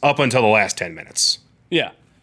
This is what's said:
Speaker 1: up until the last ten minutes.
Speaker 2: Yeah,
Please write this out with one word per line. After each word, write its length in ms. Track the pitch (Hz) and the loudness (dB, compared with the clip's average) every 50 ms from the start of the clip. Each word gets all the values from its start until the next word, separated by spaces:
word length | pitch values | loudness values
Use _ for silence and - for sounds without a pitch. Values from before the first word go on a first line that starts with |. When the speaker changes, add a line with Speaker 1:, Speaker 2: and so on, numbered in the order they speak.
| - | 0
Speaker 1:
up 160 | 143 143 - | 0 0 0
until 220 | 143 123 110 131 117 | 0 0 2 2 2
the 60 | 107 | 4
last 280 | 110 107 101 95 - - | 4 2 2 0 -4 -8
ten 160 | - 85 82 | -10 -10 -12
minutes. 440 | 80 - - - - - - - - _ _ _ _ _ - | -14 -18 -12 -6 -4 -2 -2 -2 -4 _ _ _ _ _ -4
Speaker 2:
Yeah, 200 | 175 160 123 - - _ _ _ _ _ | -2 -2 -2 -4 -8 _ _ _ _ _